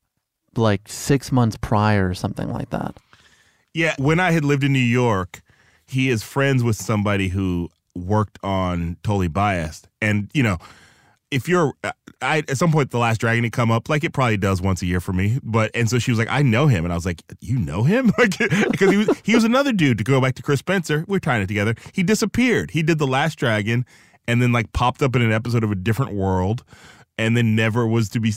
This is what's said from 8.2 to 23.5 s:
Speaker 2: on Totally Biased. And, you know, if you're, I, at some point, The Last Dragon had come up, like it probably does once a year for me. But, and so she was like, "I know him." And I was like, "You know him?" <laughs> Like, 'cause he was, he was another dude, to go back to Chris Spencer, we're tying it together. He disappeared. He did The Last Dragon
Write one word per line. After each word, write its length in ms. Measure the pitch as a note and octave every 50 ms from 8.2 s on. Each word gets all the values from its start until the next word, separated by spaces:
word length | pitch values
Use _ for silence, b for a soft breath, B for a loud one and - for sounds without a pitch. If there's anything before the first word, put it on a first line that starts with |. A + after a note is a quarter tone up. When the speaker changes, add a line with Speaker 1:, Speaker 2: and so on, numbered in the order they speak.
| G#2+ - - - -
Speaker 2:
on 540 | G2 G2 F#2+ F#2 F2+ F2 F2 E2+ E2+ F2 - -
Totally 240 | - G#2 G2+ F#2 F2
Biased. 580 | D2+ G2 G2+ G#2 G2 F2 D#2+ D#2+ D#2 - - _ _ _ A2
And, 260 | G#2+ G#2+ G#2+ G#2 F#2+ -
you 80 | D#3 B2+
know, 160 | A2+ F#2 D#2+ B B B B B B B B B B B B _ _
if 160 | - C#3+ -
you're, 280 | - F3 F3+ E3 - - _ - G2+ - _ _ - - _ -
I, 160 | C3 D3+ D#3+
at 180 | D#3 - C#3
some 160 | A#2 F3+ E3+ D3+
point, 180 | D#3 C#3 -
The 80 | - A#2
Last 200 | A#2+ A#2 A2+ A2
Dragon 260 | - A#2 A2+ A#2 A#2+
had 80 | A2+ -
come 180 | - A#2+ A2+
up, 200 | A2+ A2+ - -
like 120 | D3+ D3+ D3
it 120 | E3 -
probably 240 | - C3 A#2 A2 G2+
does 240 | F#2+ G2 G2 F2+ F2+
once 180 | G2 F#2+ F2
a 60 | -
year 120 | F2 F2+ F2+
for 140 | F2 - F#2
me. 260 | F2+ F#2+ G#2 A#2 B2+ -
But, 280 | A#2+ A2 A2+ A2 G#2+ -
and 160 | A#2 A#2 G#2+
so 80 | A#2 B2+
she 120 | - -
was 80 | A#2+ A2
like, 120 | A2+ -
"I 100 | G#2 C3
know 280 | D3 C3+ G#2+ A#2 D3+ D#3
him." 160 | B2 F2 D#2+
And 80 | F2 F2
I 40 |
was 80 | E2+ E2
like, 180 | F#2+ F2 - - - - -
"You 180 | - - B2 C3+
know 240 | F2+ C#2 D2 F#2 A2+
him?" 280 | C#3+ G3+ B3 C4+ A3+ -
<laughs> 40 | -
Like, 200 | B3+ A3 F#3 -
'cause 520 | A3+ A#3 - G3 - - - - G3 -
he 60 | G3
was, 240 | G3+ G#3+ - - - -
he 100 | - A3
was 100 | A#3+ A3
another 300 | A#3 A#3 C4 C#4+ C#4+ A#3+
dude, 240 | G3 D#3 C#3 B2 G#2
to 60 | G#2+
go 180 | A2+ C#3 C3+ B2+
back 140 | C3 B2+
to 60 | - -
Chris 180 | - C#3+ C3
Spencer, 440 | - - F#3 G3 E3 - D3+ D3 E3+
we're 120 | - G3 F#3+
tying 240 | - D#3+ B2+ A2+ G2
it 40 |
together. 280 | F#2 G#2 G#2 G2+ G#2+ A#2 B B B B
He 100 | - F#3
disappeared. 680 | E3+ G#3+ G3+ A#3 G3+ - - B3 C4 G#3+ B2+ E2+ -
He 120 | - D3+ E3+
did 160 | D3+ E3+ D3+
The 80 | D3
Last 320 | C3+ C3 C3 D3+ D#3+ D3+ -
Dragon 460 | - B2